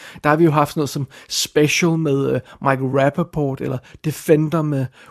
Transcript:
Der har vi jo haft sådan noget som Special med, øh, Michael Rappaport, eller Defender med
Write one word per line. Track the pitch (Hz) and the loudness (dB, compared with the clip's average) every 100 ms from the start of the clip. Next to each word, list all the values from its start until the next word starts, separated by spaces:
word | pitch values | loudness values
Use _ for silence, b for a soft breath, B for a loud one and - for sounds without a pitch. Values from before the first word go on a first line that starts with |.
| B B | B B
Der | 151 | 2
har | 156 | 4
vi | |
jo | 170 | 4
haft | 151 147 | 4 0
sådan | - | -2
noget | 139 | -4
som | 151 135 B B | -6 -8 B B
Special | - - 151 151 - 175 165 | -8 -2 2 2 2 0 0
med, | 156 139 135 | 0 0 0
øh, | 127 B B | -2 B B
Michael | 139 135 131 | -2 -2 0
Rappaport, | 135 139 143 170 156 139 131 | 0 0 0 -4 -4 -4 -4
eller | 127 131 B B | -6 -8 B B
Defender | 156 139 - 151 156 160 | -8 -4 2 2 2 -2
med | 151 139 131 B B | -2 -2 -4 B B